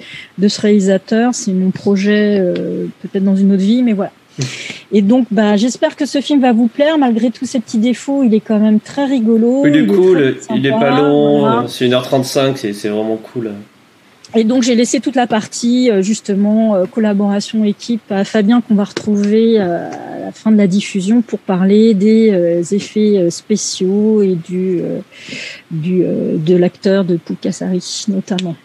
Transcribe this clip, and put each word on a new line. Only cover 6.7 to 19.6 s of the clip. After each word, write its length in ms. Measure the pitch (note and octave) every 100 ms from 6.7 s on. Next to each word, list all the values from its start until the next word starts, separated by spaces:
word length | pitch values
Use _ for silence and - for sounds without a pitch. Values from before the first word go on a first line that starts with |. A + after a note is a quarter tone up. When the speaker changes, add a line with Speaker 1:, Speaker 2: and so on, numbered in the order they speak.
| - D4 D#4+
Speaker 1:
malgré 340 | C4 A3+ B3
tous 140 | -
ses 160 | B3 C4
petits 160 | - A3+
défauts. 460 | A#3+ A#3 - C#4
Il 80 | B3+
est 60 | G#3+
quand 180 | - G#3+
même 220 | G#3+ G#3+
très 240 | - -
rigolo. 600 | C4+ C4+ A3 A3+ A#3 C4 C#4+
Speaker 2:
Il 100 | D4
est 40 |
Speaker 1:
Il 40 |
est 20 | G#3+
Speaker 2:
cool, 500 | G3+ F#3 F3 C3+ B2
Speaker 1:
très 160 | - A3
Speaker 2:
il 100 | C3+
est 40 |
Speaker 1:
sympa, 160 | C3 C#3+
Speaker 2:
pas 140 | C3+
long, 380 | D3 D3 D3 C#3+
Speaker 1:
voilà. 240 | C#3 C3+ A#2+
Speaker 2:
c'est 160 | -
une 80 | B2
heure 100 | B2+
trente-cinq, 540 | B2 C#3 C3 D3 C3+ C3
c'est, 160 | G#2
c'est 160 | G2+ G#2+
vraiment 280 | G#2 A2 A2
cool. 320 | - B2+ A2 G2+ G#2+ _ _ _ _ _ -
Speaker 1:
Et 100 | A3+
donc, 180 | A3 C4
j'ai 120 | A#3+
laissé 260 | A#3 A#3+ C#4
toute 160 | C#4 B3+
la 100 | A#3+
partie, 640 | G#3+ - - A#3+ B3 B3+
euh, 100 | G3
justement, 720 | F#3+ A3 - G3 G#3 A3 A3
euh, 120 | G3 F#3
collaboration 760 | - G#3+ G3+ G3+ G3+ G#3 A3 G#3
équipe 440 | G3+ - A#3 -
à 140 | G3
Fabien, 380 | G#3 A3 G3+ A#3+
qu'on 120 | -
va 100 | G3+
retrouver, 760 | G3+ - - G#3 G3+ A3 A3+ A3